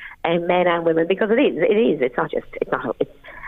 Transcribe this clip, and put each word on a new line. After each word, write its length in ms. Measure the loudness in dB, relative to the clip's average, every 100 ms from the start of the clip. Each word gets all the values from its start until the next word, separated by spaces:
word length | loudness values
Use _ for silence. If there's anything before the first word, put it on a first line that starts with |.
| -20 -6 -2
um, 220 | 0 2
men 200 | 2 2
and 160 | 2
women, 240 | 2 2 2
because 220 | 0 2
it 80 | 2
is, 180 | 2 2
it 160 | 2 4
is, 240 | 2 2
it's 160 | -2 -2
not 140 | -4
just, 160 | -4 -8 -8
it's 120 | -4
not, 240 | -4 -4 -4
it's, 120 | -6 -8 -20 -16